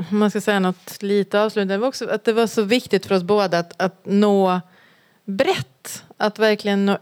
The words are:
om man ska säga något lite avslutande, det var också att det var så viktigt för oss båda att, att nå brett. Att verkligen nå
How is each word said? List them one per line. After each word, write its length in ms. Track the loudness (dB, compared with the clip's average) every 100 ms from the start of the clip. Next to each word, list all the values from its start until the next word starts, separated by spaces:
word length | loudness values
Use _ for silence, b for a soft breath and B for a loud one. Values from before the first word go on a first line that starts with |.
| -4
om 80 | 0
man 120 | 0
ska 100 | 0
säga 200 | -2 0
något 420 | 0 -2 -10 -10
lite 380 | -2 -2 0 0
avslutande, 340 | 0 0 -2
det 40 | 0
var 100 | -2
också 200 | -4 -6
att 140 | -4
det 80 | 0
var 140 | 0 0
så 160 | 0
viktigt 440 | 0 0 0 -2 0
för 80 |
oss 80 | -2
båda 360 | 2 0 2 0
att, 220 | -4 -4
att 180 | -4 -4
nå 560 | -2 2 4 4 2 0 -4 b b b b b
brett. 800 | b -2 0 0 -4 _ -18 -18 -16 -4
Att 220 | -4 0
verkligen 480 | 2 2 0 0 2
nå 120 | 0